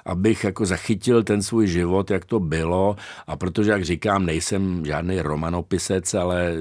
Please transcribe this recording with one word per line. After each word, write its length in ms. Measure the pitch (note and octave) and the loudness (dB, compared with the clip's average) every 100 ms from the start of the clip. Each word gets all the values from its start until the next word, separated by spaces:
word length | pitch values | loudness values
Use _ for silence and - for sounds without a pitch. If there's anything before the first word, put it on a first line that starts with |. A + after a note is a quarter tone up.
| - | -6
abych 380 | F2+ G#2 A2 | 0 2 2
jako 220 | G#2 F2+ G2+ | 0 0 0
zachytil 580 | F2+ - G#2 A#2+ A#2+ | 0 0 -2 4 4
ten 180 | G#2 G#2 | 4 0
svůj 260 | G2 A#2 G#2 | 0 2 2
život, 440 | F2 F2 F#2+ G2 | 2 2 2 0
jak 140 | F#2+ - | -2 0
to 140 | A2+ | -2
bylo. 560 | E2+ D#2+ D#2+ F#2 F#2+ G2+ - - - | 0 -2 0 2 2 0 -8 -16 -10
A 80 | D2+ | -6
protože, 360 | F2+ E2+ G#2 | -4 0 2
jak 140 | G#2 E2+ | 2 0
říkám, 400 | E2+ G#2+ G2 F2+ | -2 0 2 2
nejsem 600 | D#2+ - G2 F#2+ F2+ D#2 | 0 -2 -2 -2 -2 -2
žádný 360 | D2+ E2+ F#2 | -4 -2 -2
romanopisec, 920 | D2 D2+ D#2+ F2 E2 F2+ - F#2+ F2+ | -2 -2 -2 -4 -2 -4 0 -2 0
ale 400 | G2+ F2+ F2+ F2 E2 | -2 0 0 0 -2